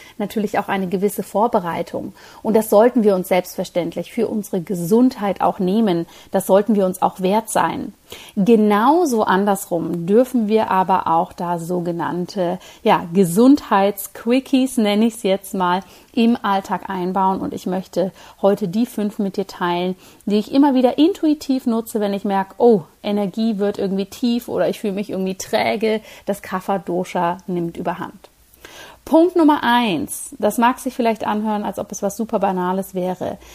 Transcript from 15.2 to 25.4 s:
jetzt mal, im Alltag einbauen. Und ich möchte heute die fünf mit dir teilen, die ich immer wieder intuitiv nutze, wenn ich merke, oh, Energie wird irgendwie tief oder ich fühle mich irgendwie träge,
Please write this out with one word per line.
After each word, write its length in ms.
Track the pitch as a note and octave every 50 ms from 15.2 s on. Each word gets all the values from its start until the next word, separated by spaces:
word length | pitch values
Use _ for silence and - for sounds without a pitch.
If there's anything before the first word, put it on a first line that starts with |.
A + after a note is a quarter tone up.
| -
jetzt 300 | F#3+ F#3+ G3 - - -
mal, 280 | F#3+ F3+ F3 F3+ F#3+ - - - - - _ -
im 240 | B3 A3+ A3+ A#3+ -
Alltag 480 | - G3+ G3 G3 G3 - F#3+ F3+ - -
einbauen. 500 | F#3+ F#3 F3 F#3 F#3 G3 F#3+ F#3+ F#3+ F#3+
Und 140 | F#3+ - -
ich 120 | - -
möchte 460 | F#3+ F3+ F#3+ - - - F#3 F#3 F#3 - - - - - _
heute 260 | G#3 G3 G3+ - G#3+
die 180 | E3+ F3 A3 A#3+
fünf 340 | - - A3 G#3 G#3 - -
mit 180 | G3 F#3+ -
dir 100 | G3 F#3+
teilen, 480 | - - - F#3 F3 F3 F3 F3+ F#3 F#3 - - - - - _
die 140 | G3 G3+ G#3+
ich 120 | - -
immer 220 | - C#4 D4+ C#4+ B3+
wieder 240 | C4 B3 A#3+ -
intuitiv 680 | C#4+ D4+ F#4+ G4 - E4 D4+ D4 D4+ - - C4 C4 -
nutze, 340 | A#3+ A3+ A3+ A3+ - - G#3+
wenn 140 | G#3 G3+ G3
ich 120 | G3 -
merke, 300 | G3+ G3 G3 F#3+ - -
oh, 240 | - A#3+ A#3+ A3 F3 - - _ _ -
Energie 540 | G#3 G3+ G#3 G3+ F#3 - A3+ A3 A3+ G#3+
wird 200 | F#3+ G3+ G3+ G#3
irgendwie 280 | - G3+ F#3 F#3+ F#3+ G3
tief 420 | - - - B3 A#3 A#3+ B3 -
oder 220 | - - F3 E3 F3
ich 100 | G3 -
fühle 140 | - G3+ F#3+
mich 160 | G3+ G#3 -
irgendwie 260 | - F#3+ F#3+ F#3+ F#3+
träge, 680 | -